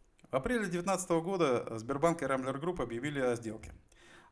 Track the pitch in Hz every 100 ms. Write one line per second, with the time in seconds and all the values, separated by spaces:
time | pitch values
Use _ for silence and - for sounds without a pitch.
0 | - _ - 131 226 240 202 170 180 185
1 | 185 165 165 190 151 120 - 113 117 139
2 | 165 165 139 135 131 135 165 170 117 117
3 | 147 143 127 113 110 107 - - - -
4 | - - -